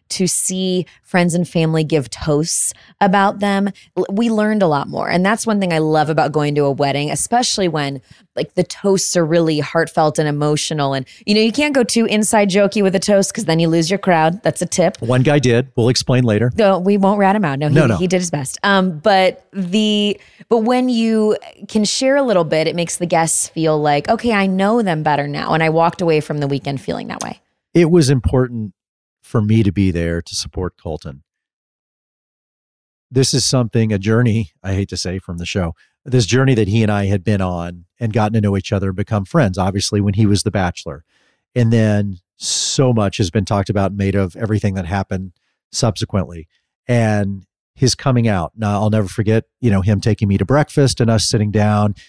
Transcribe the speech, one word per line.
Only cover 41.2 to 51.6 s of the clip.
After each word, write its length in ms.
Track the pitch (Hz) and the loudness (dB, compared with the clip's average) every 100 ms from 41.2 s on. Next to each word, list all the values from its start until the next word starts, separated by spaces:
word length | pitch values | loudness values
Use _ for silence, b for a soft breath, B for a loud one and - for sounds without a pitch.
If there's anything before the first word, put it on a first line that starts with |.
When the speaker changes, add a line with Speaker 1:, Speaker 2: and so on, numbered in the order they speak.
| _ _ _ | _ _ _
Speaker 2:
And 160 | 123 113 | 0 2
then 480 | 117 110 104 101 90 _ _ | 4 2 0 -2 -8 _ _
so 560 | - - - - 127 | -8 -6 -4 0 2
much 240 | 113 98 - | 2 0 -2
has 120 | 95 | -2
been 140 | 110 | -2
talked 240 | 92 101 101 | -2 -2 -2
about 220 | 101 98 | -2 -2
and 80 | 101 | -2
made 160 | 98 | -2
of 200 | 98 95 | 0 -4
everything 380 | - 110 107 104 | -4 -4 -2 -2
that 120 | 95 85 | -4 -4
happened 460 | 101 95 95 92 _ _ _ _ | -6 -4 -8 -8 _ _ _ _
subsequently. 800 | - 117 95 107 101 71 85 78 _ _ _ - | -2 -2 -2 -4 -4 -4 -10 -18 _ _ _ -2
And 560 | 120 110 104 98 98 87 _ _ | 0 2 0 -2 -6 -14 _ _
his 200 | - 127 | -2 -2
coming 320 | - 139 123 113 | 0 0 0 2
out. 260 | 98 80 - | 0 -4 -4
Now, 240 | 107 101 | -2 0
I'll 100 | 107 | 0
never 180 | 107 95 | 0 -2
forget, 360 | - 101 110 - _ | -4 0 0 -2 _
you 100 | 123 | 0
know, 120 | 98 | 2
him 180 | 92 101 | 2 2
taking 260 | 117 104 101 | 0 0 0
me 120 | 98 | 0
to 80 | 92 | 2
breakfast 560 | 139 147 - 135 - | 2 2 2 0 2
and 80 | 113 | 2
us 180 | 110 - | 2 0
sitting 220 | 117 104 | 0 0
down, 440 | 104 | 2